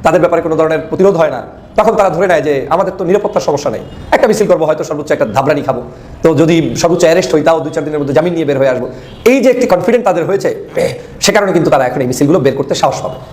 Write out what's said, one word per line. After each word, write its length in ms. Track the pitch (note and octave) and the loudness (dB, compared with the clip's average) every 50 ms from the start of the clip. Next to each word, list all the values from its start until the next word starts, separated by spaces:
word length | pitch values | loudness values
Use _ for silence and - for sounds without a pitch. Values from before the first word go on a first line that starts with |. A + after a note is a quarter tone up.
| - | 2
তাদের 160 | D#3+ D#3+ F3+ D#3+ | 4 4 4 2
ব্যাপারে 180 | F3 E3+ E3 E3 | 2 2 0 0
কোনো 100 | E3 D#3+ D3+ | -2 0 0
ধরনের 220 | D#3+ D#3 D#3+ D3+ - - | 0 0 0 -2 -4 -6
প্রতিরোধ 260 | D#3+ D3+ F#3+ G3 F3+ E3 | -2 2 2 2 4 2
হয় 100 | E3 D3 C3+ | 0 0 0
না, 40 | B2 - - - - - - - - | -6 -10 -12 -18 -20 -20 -4 -2 0
তখন 140 | G#3+ A3+ G#3+ - | 0 2 2 2
তারা 100 | G3 F#3+ D#3 | 0 0 0
ধরে 120 | E3 G3+ F#3+ | 0 0 2
নেয় 120 | F3 D3+ C#3 | 2 0 2
যে 60 | D3+ C#3+ C3+ - - D#3 | 0 -2 -2 0 0 0
আমাদের 180 | F3+ F#3+ F#3 F#3 - | 0 0 -2 -4 -4
তো 40 | F#3 E3 | 0 0
নিরাপত্তার 360 | F#3 G#3 - G3+ - F3+ - | 0 0 0 -2 -2 -2 -2
সমস্যা 220 | - D3 C3 - C#3 A2 | 0 -2 -2 -2 -4 -4
নেই, 80 | G#2 - - - - - - E4 | -6 -10 -12 -16 -16 -4 -2 0
একটা 100 | - - A3 | 0 2 0
মিছিল 180 | G#3+ G#3+ G#3 F3 | 2 0 2 2
করবো, 120 | F3+ D#3+ D#3+ D3+ | 2 2 2 0
হয়তো 140 | D#3 D3+ D#3+ - | 0 -2 -4 -6
সর্বোচ্চ 200 | D#3 D3 D3 - D3+ | -6 -6 -2 -2 0
একটা 120 | - C#3 A2 G2+ | 0 0 0 0
ধাবরানি 280 | C3+ C3 C#3+ D3+ C#3+ B2+ | -2 0 0 0 0 -2
খাবো, 140 | C3+ B2 A#2 B2 - - - - - - - - | -4 -4 -4 -6 -12 -16 -20 -20 -20 -14 0 2
তো 40 | E3 D#3 C3+ | 2 4 4
যদি 140 | E3 D#3 E3+ E3 C#3 - - - | 4 4 4 2 2 0 -2 0
সর্বোচ্চ 220 | - E3+ E3+ F3 F3+ D#3+ | 0 0 2 4 4 4
অ্যারেস্ট 220 | E3 F3+ F3 - - | 4 2 0 2 0
হই 100 | D#3 C#3+ | 2 2
তাও 100 | E3 E3 D#3+ C#3+ | 2 0 0 -2
দুই 80 | D#3 D#3 | -4 -6
চার 80 | E3 D3 | -6 -6
দিনের 120 | D3+ D3+ D3+ | -4 -4 -4
মধ্যে 140 | C#3+ C#3 C3 | -4 0 0
জামিন 160 | D3+ D#3+ F3+ F3 | 0 0 0 -2
নিয়ে 100 | E3 D#3 C#3+ | -2 -2 -2
বের 80 | C#3 C3 | 0 2
হয়ে 100 | C3+ C3+ B2+ | 2 2 0
আসবো। 140 | A#2+ B2 B2+ - - - - - - - A3+ | -2 -4 -8 -10 -14 -18 -18 -20 0 2 4
এই 60 | C4 C#4 B3 | 4 6 4
যে 60 | C4 B3 | 2 2
একটি 100 | C4 B3+ - F#3 | 2 2 2 2
কনফিডেন্ট 300 | F3 E3 - A#3 A#3+ - G3+ | 2 2 2 0 2 2 0
তাদের 140 | F3 E3+ D#3+ D3 | 0 0 0 -2
হয়েছে, 200 | G3 G3 - C#3+ A2+ F#2+ - - - - E3+ D3+ C3 - - - - - - | -2 -2 -2 -4 -4 -4 -10 -8 -4 -4 -4 -4 -4 -10 -14 -18 -10 -2 -2
সে 80 | - F#3+ | 0 2
কারণে 160 | G#3+ G3+ F#3+ D#3+ | 2 0 2 0
কিন্তু 140 | E3+ D#3 D#3 D3+ | 0 2 2 2
তারা 100 | C#3 C3 B2 | 2 2 0
এখন 100 | - D3+ C3 | -2 -2 -2
এই 40 | B2 | -2
মিছিলগুলো 280 | B2+ - D3 C#3 E3 F#3 C3 | 0 0 0 2 2 2 2
বের 100 | C#3 B2+ - | 0 0 0
করতে 140 | D3 - F3 - | -4 -4 -2 0
সাহস 160 | - D3 C3 - - | 0 -2 -2 -4 -8
পাবে। 160 | F#2+ - - - - | -10 -10 -12 -16 -18